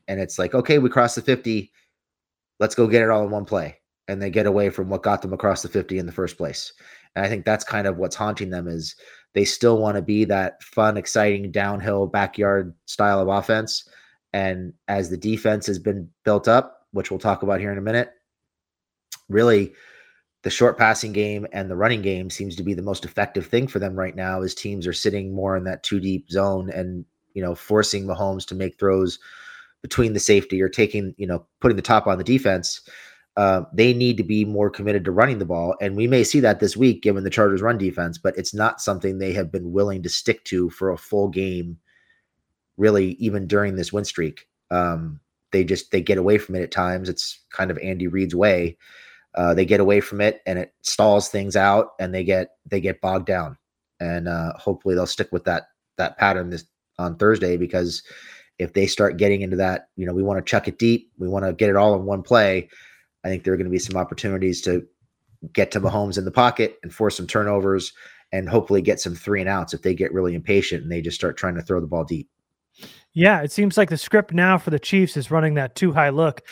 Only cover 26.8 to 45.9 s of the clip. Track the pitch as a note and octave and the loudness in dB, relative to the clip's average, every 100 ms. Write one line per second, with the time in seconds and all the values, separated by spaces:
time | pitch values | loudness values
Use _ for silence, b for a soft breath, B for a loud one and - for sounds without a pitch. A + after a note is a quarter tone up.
26.8 | F#2 F2+ - _ _ G2+ F2+ E2+ - G#2+ | -8 -8 -14 _ _ -8 -6 -6 0 2
27.8 | G2+ G2+ F#2+ F2+ G2 F#2+ - F#2+ F#2 - | 2 0 -4 -4 -4 -4 -8 -6 -6 -2
28.8 | G2+ F#2+ F#2 - B B B B B B | 2 2 2 -2 B B B B B B
29.8 | - - A#2 G#2 - G2+ F#2 F#2+ F#2+ - | -6 0 2 2 4 4 4 0 0 2
30.8 | G#2 G#2 F#2+ F#2 F#2+ E2+ - _ B2+ G2 | 0 0 -6 -6 -4 -6 -6 _ 2 2
31.8 | F2 A2 G#2 F#2 F#2 C3 G#2+ F#2 - - | 4 2 4 0 2 2 2 0 -2 -10
32.8 | - B B B B - G2 F#2+ E2 D#3 | -16 B B B B 2 4 4 0 4
33.8 | A#2+ A#2+ B2 A2 E2+ G#2+ G#2 G#2 G#2 - | 4 4 2 0 0 0 0 0 -2 -2
34.8 | G2+ G2+ F2 F#2 B2+ A2+ E2+ E2+ E2+ E2+ | -2 -2 0 2 4 2 -4 -4 -2 -2
35.8 | G2 G2 A#2+ C3 A2 D3 A#2 G#2 G2+ G#2 | -4 -2 2 4 4 4 4 4 0 2
36.8 | C3 - G#2+ G2 F#2+ - G2+ F#2+ A2 A2+ | 2 4 0 0 0 2 2 2 0 0
37.8 | F#2+ F2 E2+ E2 F#2+ F#2+ F2+ G#2 G#2+ - | -2 -2 -6 -2 -4 -4 -6 -2 -2 -2
38.8 | - F#2 G2 F#2+ F#2+ F#2+ E2+ F#2+ F2 F#2 | -4 -4 -4 -4 -4 -4 -4 -6 -4 -2
39.8 | G2+ F#2+ F2 - - A2 - F#2 F2 - | -2 -2 -6 -6 -4 -4 -4 -2 -2 -2
40.8 | F#2+ E2+ - G#2 G2+ F2+ F#2+ F2+ E2+ E2 | -4 -4 -4 -2 0 -2 -4 -6 -8 -12
41.8 | _ _ _ _ _ _ _ _ _ - | _ _ _ _ _ _ _ _ _ 0
42.8 | G#2+ G#2 F#2 - A2 G2+ F#2 G#2 G#2 F#2+ | 4 4 2 -2 -4 -4 -2 0 0 -2
43.8 | E2 G2+ G2+ - D#2 - _ _ - F2+ | -4 -4 -6 -4 -6 -6 _ _ -4 0
44.8 | F2 E2 D#2+ D2+ _ _ _ F#2+ F2+ F#2 | 0 -2 -6 -12 _ _ _ 0 0 -2
45.8 | - | -2